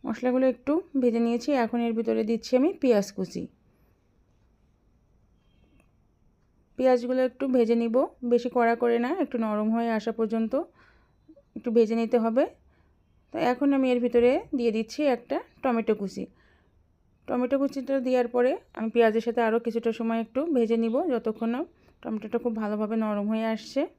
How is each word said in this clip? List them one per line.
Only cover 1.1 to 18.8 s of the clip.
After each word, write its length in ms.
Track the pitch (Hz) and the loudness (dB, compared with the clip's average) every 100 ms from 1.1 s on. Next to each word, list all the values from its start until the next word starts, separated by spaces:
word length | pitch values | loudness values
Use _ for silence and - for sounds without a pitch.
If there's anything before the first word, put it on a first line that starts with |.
| 226 233 | 2 0
নিয়েছি, 240 | 233 240 277 | 0 0 0
এখন 160 | 226 240 | 0 0
এর 120 | 233 | -2
ভিতরে 280 | 226 226 220 | -2 -2 -2
দিচ্ছি 280 | 214 226 - 254 | 0 -2 2 2
আমি 120 | 294 - | 2 2
পেঁয়াজ 280 | 269 214 196 | 2 2 2
কুচি। 300 | - 185 180 - _ _ _ _ _ _ _ _ _ _ _ _ _ _ _ _ _ _ _ _ _ _ _ _ _ _ _ _ _ _ _ _ - | -6 -8 -8 -12 _ _ _ _ _ _ _ _ _ _ _ _ _ _ _ _ _ _ _ _ _ _ _ _ _ _ _ _ _ _ _ _ 0
পেঁয়াজগুলো 440 | 254 254 240 254 254 | 2 2 2 0 -2
একটু 160 | - 277 254 | -2 0 2
ভেজে 200 | 226 233 | 2 2
নিব, 200 | 233 233 320 - | 2 0 0 -4
বেশি 260 | 247 240 240 | 0 0 0
কড়া 260 | 247 233 233 | 0 2 2
করে 220 | 240 233 | 0 0
না, 100 | 240 370 | 0 -2
একটু 120 | 294 240 | -2 -2
নরম 300 | 220 214 214 226 | -2 -2 0 0
হয়ে 140 | 233 | -2
আসা 200 | 220 220 | -2 -4
পর্যন্ত 400 | 226 220 226 226 262 370 _ _ _ _ _ _ - _ - | -4 -2 -2 -2 -2 -4 _ _ _ _ _ _ -20 _ -10
একটু 140 | 240 | 0
ভেজে 240 | 226 220 226 | 2 4 2
নিতে 220 | 226 240 | 0 2
হবে। 240 | 226 226 302 - _ _ _ _ _ _ _ | 2 2 0 -4 _ _ _ _ _ _ _
তো 40 | - 240 | -2 0
এখন 160 | 247 285 | 2 2
আমি 140 | 277 262 | 2 2
এর 80 | 247 | 2
ভিতরে 300 | 240 240 240 294 453 | 2 4 4 2 -2
দিয়ে 180 | 277 233 | -2 0
দিচ্ছি 280 | 220 220 - 294 240 | -2 -4 -2 0 0
একটা 220 | - 294 - _ | -2 -6 -6 _
টমেটো 340 | 269 233 220 214 | -2 0 0 -2
কুচি। 280 | 196 196 190 _ _ _ _ _ _ _ _ _ - | -4 -8 -12 _ _ _ _ _ _ _ _ _ -6
টমেটো 280 | 254 247 269 | -2 0 0
কুচিটা 380 | 277 277 254 269 254 | 0 -4 -4 -2 0
দেওয়ার 220 | 254 240 | 0 0
পরে 220 | 247 247 359 _ | 2 2 0 _
আমি 140 | - | -8